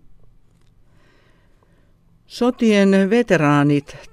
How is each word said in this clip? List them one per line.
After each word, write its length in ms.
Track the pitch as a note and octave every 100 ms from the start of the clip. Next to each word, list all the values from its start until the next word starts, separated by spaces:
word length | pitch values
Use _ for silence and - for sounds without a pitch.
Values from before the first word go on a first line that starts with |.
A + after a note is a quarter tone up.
| - - - _ _ _ _ _ _ _ _ _ _ _ _ _ _ _ _ _ _ _ _
Sotien 840 | - A#3+ B3+ A3+ G#3 G3 G3 G3
veteraanit 880 | A#3 A#3+ E3+ D3 D3 C#3+ C#3+ C#3+ - -